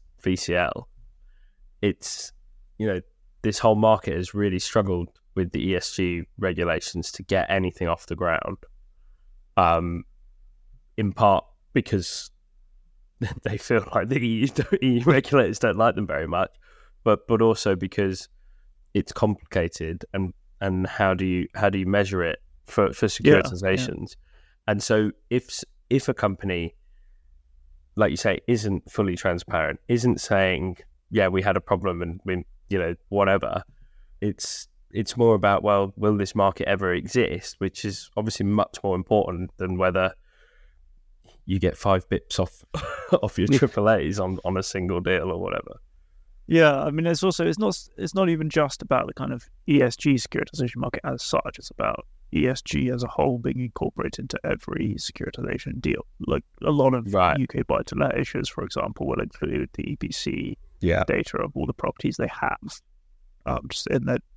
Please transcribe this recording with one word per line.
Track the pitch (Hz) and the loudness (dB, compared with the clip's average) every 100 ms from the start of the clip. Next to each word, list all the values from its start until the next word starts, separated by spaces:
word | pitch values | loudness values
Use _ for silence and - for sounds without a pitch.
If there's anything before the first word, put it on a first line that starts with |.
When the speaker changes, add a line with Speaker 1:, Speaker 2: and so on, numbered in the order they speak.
| - _ | -20 _
Speaker 1:
V | 95 90 | -2 -2
C | - | 0
L. | 87 87 - - - - - - - - _ - - | 0 0 -2 -12 -20 -20 -20 -20 -20 -20 _ -20 -2
It's, | 104 - - - - - - - - - | -2 -2 -8 -12 -14 -18 -20 -20 -20 -6
you | 107 | -4
know, | 92 - _ _ _ | -4 -6 _ _ _
this | 107 101 | -4 2
whole | 113 107 | 4 6
market | 110 107 - 82 | 6 4 2 -4
has | 92 | -4
really | 101 101 92 | 0 0 0
struggled | - 113 98 87 87 _ _ - | 0 0 2 -2 -4 _ _ -4
with | 90 | -2
the | - 87 | -2 0
E | 90 | -2
S | - | -2
G | - 90 85 82 - | -4 -2 -2 -8 -4
regulations | 98 80 87 80 - 87 - | -4 0 0 -2 -4 -8 -8
to | - | -10
get | 92 95 - | -2 0 2
anything | 95 92 - 85 | 0 -2 -2 -2
off | 82 - | -4 -4
the | 82 | -4
ground. | 90 80 - - - - - _ - - - - _ - | 0 0 -2 -10 -14 -20 -20 _ -20 -20 -20 -20 _ 2
Um, | 85 85 87 85 - - - - - _ - - _ - | 4 4 0 -6 -10 -20 -20 -20 -20 _ -20 -20 _ -4
in | 101 | -4
part | - 107 92 - _ _ | 4 4 4 0 _ _
because | - - 101 87 - - _ _ _ _ - _ _ _ - | -2 0 -2 -4 -10 -14 _ _ _ _ -20 _ _ _ -10
<laughs> | 104 - | -8 -6
they | 104 104 | -8 -8
feel | - 120 - | 0 0 2
like | 110 104 | -2 0
the | 127 | -2
E | 117 113 131 | 0 0 0
U, | - 123 | 0 0
<laughs> | 190 | 2
E | 131 120 | 4 4
U | |
regulators | 127 135 - 139 95 107 | 6 4 4 4 4 2
don't | 117 95 | 0 4
like | 117 - | 2 2
them | 101 | -2
very | 73 80 | -4 -2
much, | 87 95 _ - - - _ | -2 -4 _ -20 -20 -20 _
but, | 117 104 - | 2 2 4
but | 113 | 4
also | 113 110 104 | 4 4 2
because | 95 95 - 98 92 - _ - - - _ _ | 0 -2 -2 -2 -2 -10 _ -20 -20 -20 _ _
it's | 101 - | -2 -2
complicated | - 107 101 - 92 85 - 80 87 - | 0 0 0 -4 -2 -2 -4 -8 -8 -8
and, | 95 92 - _ - | -4 -4 -6 _ -8
and | 98 92 95 | -4 -2 -2
how | - 98 | 0 2
do | 90 95 | 2 0
you, | 90 - - | 0 -2 0
how | 101 | 0
do | 98 | 2
you | 92 | 0
measure | 104 95 95 | 2 2 0
it | 85 - - - - | -2 -4 -10 -20 -4
for, | - 101 | 2 2
for | - 107 - | 2 -2 2
Speaker 2:
Yeah, | 139 151 | 6 6
yeah. | |
Speaker 1:
securitizations? | - 90 95 95 127 - - - - - _ _ - | 4 -2 0 0 0 -6 -10 -14 -20 -20 _ _ -2
And | 104 | -2
so | - 110 107 - - | 2 2 2 -2 -2
if | 123 - | -2 -2
s-, | - - _ - | -12 -12 _ 0
if | 131 - | 0 2
a | |
company, | 123 104 95 98 87 85 - _ - - - _ - _ - - - _ - | 0 -2 -2 -4 -2 -4 -8 _ -20 -20 -20 _ -20 _ -20 -20 -20 _ 0
like | 101 | 0
you | 78 | 2
say, | 104 92 - | 0 -2 0
isn't | 117 104 92 - | 0 2 -4 -4
fully | - 101 87 | -2 -2 0
transparent, | 95 87 - 85 76 - - | -2 -2 -2 -2 -2 -4 0
isn't | 120 120 - | 2 2 0
saying, | - 98 95 92 92 87 - _ - | 2 2 4 2 -4 -8 -16 _ -4
Yeah, | 107 95 | 2 2
we | 95 | 2
had | 98 92 | 2 0
a | |
problem | - 95 95 87 | 0 -2 0 -4
and | 85 87 | -6 -6
we, | 98 90 - - - | -4 -4 -6 -16 -4
you | 98 | -2
know, | 85 87 - | -2 -4 -4
whatever. | 101 98 98 - 92 - - - - - - | 2 4 2 0 -6 -8 -20 -20 -20 -20 -6
It's, | 104 101 - - - _ _ | -6 -4 -8 -12 -14 _ _
it's | 104 104 120 | -6 -6 2
more | 117 | 4
about, | 104 101 98 | 6 6 4
well, | 104 101 98 - | 4 2 2 0
will | 107 104 | 0 2
this | 95 | 0
market | 107 98 - - | 2 2 2 -2
ever | 98 92 | 0 0
exist? | 90 - 127 110 87 - - | -2 0 0 0 -2 -10 -6
Which | 98 - | -6 -4
is | 104 95 - - | -8 -8 -8 -6
obviously | 107 - 101 | -4 -2 0
much | 104 98 - | 2 0 -2
more | 98 | -2
important | 92 - 107 - 87 90 - | -2 2 2 2 -4 -8 -6
than | 92 90 | -4 0
whether | 92 92 92 - _ _ _ _ - _ - - _ _ - - - | 2 2 0 -2 _ _ _ _ -20 _ -20 -20 _ _ -20 -20 -4
you | 95 | 0
get | 90 - | 0 0
five | 101 92 - | 2 2 2
bips | 95 - - | -4 -2 -4
off, | 90 - _ | -4 -4 _
<laughs> | - - - - - | -10 -8 -10 0 2
off | 107 - | 2 0
your | 101 | 2
Speaker 2:
Yeah. | 135 | 4
Speaker 1:
triple | 127 - 104 | 2 2 2
A's | 107 76 98 | 4 2 -2
on, | 92 92 | -4 -4
on | 90 95 | -2 -2
a | |
single | 92 95 90 87 | -2 -4 -2 -2
deal | 90 90 92 | 0 0 0
or | 87 | -4
whatever. | 92 - - - - _ _ - - - - | -4 -6 -8 -18 -20 _ _ -20 -20 -18 2
Speaker 2:
Yeah, | 165 156 139 | 6 8 6
I | 147 | 0
mean, | 151 165 | 0 0
it's | 170 | 2
also, | 185 175 165 | 0 2 0
it's | 165 | 2
not, | 214 180 - - | 0 -2 -10 -8
it's | 180 | -4
not | 190 185 | 0 2
even | 160 156 | 2 0
just | 156 143 - | 0 0 -2
about | - 131 - | 0 0 0
the | |
kind | - 135 | -6 -6
of | 123 - - - | -8 -12 -12 2
E | 143 | 4
S | 127 - | 4 2
G | 147 | 2
securitization | 131 - 131 - 156 123 120 | 2 0 -6 -6 -4 -4 -4
market | 139 - | -6 -6
as | 139 131 | -8 -8
such. | - - - - | -2 -2 -2 -10
It's | - | -16
about | - 104 - - - - | -6 -4 -4 -10 -20 -6
E | - 127 | 0 0
S | 131 | 0
G | - 147 127 | -4 -2 0
as | 123 | -2
a | 120 | -4
whole | - 143 123 | 0 0 0
being | 127 127 | -4 -4
incorporated | 123 - - - - - | -6 -4 -6 -4 -8 -8
into | 135 - | -10 -8
every | - - - - - - | -4 -6 -4 -4 -4 -4
securitization | - - - - - - - - | -8 -10 -12 -10 -8 -8 -8 -6
deal. | - - - - - | -4 -4 -6 -10 -4
Like, | 127 - - | -4 -4 -6
a | - | -2
lot | 147 131 | 2 4
of | 127 110 | 2 0
Speaker 1:
Right. | 98 90 135 | 2 4 2
Speaker 2:
U | 127 | 0
K | - | -4
buy-to-let | - - - - 135 - | -2 -2 -2 -2 0 0
issues, | 131 - - | -2 -4 -6
for | - | -6
example, | - - - - - | -6 -4 -6 -4 -4
will | - | -2
include | - - - - - | -4 -6 -4 -2 -4
the | - - | -6 -8
E | 147 | -6
P | - | -6
C | - - - - 117 - - | -6 -6 -4 -6 -10 -14 -4
Speaker 1:
Yeah. | 87 - | 0 2
Speaker 2:
data | - - - - | 2 0 0 -4
of | - - | -6 -4
all | |
the | - | -6
properties | - - - - - | -4 -6 -4 -4 -2
they | 220 | -6
have, | - - - - - _ _ _ _ - _ - | -4 -4 -4 -10 -18 _ _ _ _ -20 _ -6
um, | - 131 | -6 -6
just | - - | -8 -2
in | 135 | -2
their, | - - - | 0 -4 -4